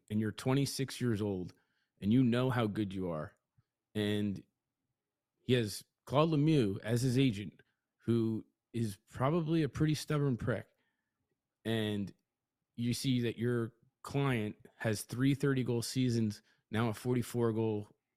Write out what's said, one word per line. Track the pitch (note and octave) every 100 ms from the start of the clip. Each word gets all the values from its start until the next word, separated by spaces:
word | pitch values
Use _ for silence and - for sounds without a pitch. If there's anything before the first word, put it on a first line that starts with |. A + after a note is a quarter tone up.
| -
and | G#2+
you're | G#2+
twenty-six | - C3 C3+ C3+ - C3 -
years | B2 G#2
old | G#2 F#2+ F2+ - _ _ _ -
and | G2
you | B2
know | B2 A#2+ B2+
how | A#2+ A2
good | G2+ G2+
you | F#2+ F2+
are, | D#2 D2+ _ _ _ _ _ _
and | G#2+ G#2 G#2 G#2 F#2 - _ _ _ _ _ _ _ _ _
he | -
has | B2 G#2+ - - _ -
Claude | C3 D#3+
Lemieux | D3+ D3+ D3+ G#2 G2
as | G#2+ A#2+
his | C3 A#2+
agent, | C3+ G2+ F#2 - _ _ _ _ -
who | A#2 A2+ A2 - _ _
is | A#2 A2+ G2 _
probably | - C3 F3 D#3 E3
a | C#3+
pretty | - D#3
stubborn | D3+ - D3+ C#3+ A#2
prick, | B2 G#2 - _ _ _ _ _ _ _ _ _ A2
and | A2+ G#2+ G#2 F#2 - _ _ _ _ _ -
you | A#2+
see | A#2 C#3 B2
that | A#2 -
your | A#2+ A#2+ A2+ _ _ _
client | - C#3+ C#3 A#2+ G#2+ - - -
has | A2+ G#2
three | - A#2 C3+
thirty-goal | C#3 C#3+ C3+ B2 A#2
seasons, | - C3 B2+ A#2 A2 G#2 _ _ -
now | A2 A#2
a |
forty-four-goal | G#2 B2 B2 A2+ B2 A#2 A2 A2+ G#2 G2+ _ _